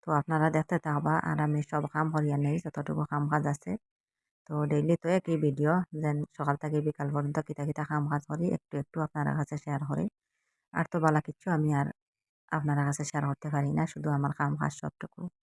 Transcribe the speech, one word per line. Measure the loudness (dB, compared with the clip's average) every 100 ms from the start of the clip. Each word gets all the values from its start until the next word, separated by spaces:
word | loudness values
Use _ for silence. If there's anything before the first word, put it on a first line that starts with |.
| 2
তো | 0
আপনারা | 2 4 4
দেখতে | 4 2 -2
থাকবা | 0 0 2 0 0
আর | 0
আমি | 2 0 0
সব | -2 -2
কাম | -2 0
করিয়া | 0 0 2
নেই | 0 0
যতটুকু | -4 -6 -4 -2 -2
কাম | -2 0
কাজ | 2 0
আছে। | -2 -4 -8 _ _ _ _ _ _ _
তো | -2 0
ডেইলি | 2 2 2
তো | 2
একই | 0 2 0
ভিডিও, | 2 2 2 2 0 -2
যেন | -2 -2 -4 -4
সকাল | -2 0
থেকে | 0 0
বিকাল | 0 -2 -2
পর্যন্ত | 0 0 -2 -2
কিতা | -4 -4
কিতা | -2 -2
কাম | -2 0
কাজ | -2 -2
করি | -2 -2 -2
একটু | _ -8
একটু | -6 -4
আপনার | -4 -2 0 0
কাছে | -2 -4
শেয়ার | -4 -4 -2
করি। | -2 -4 _ _ _ _ _ _
আর | -4 -2
তো | 2
বালা | 4 4
কিচ্ছু | 0 -8 -2
আমি | 2 2
আর | 2 0 -4 _ _ _ _ _
আপনার | -2 0 0 0
কাছে | -2 -4
শেয়ার | -2 -2
করতে | -2 -2
পারি | -2 0
না, | 0 -2
শুধু | -2 -2 0
আমার | 0 0
কাম | -2 0
কাজ | -2 -2
সবটুকু। | -10 -10 -16 -12 -12 _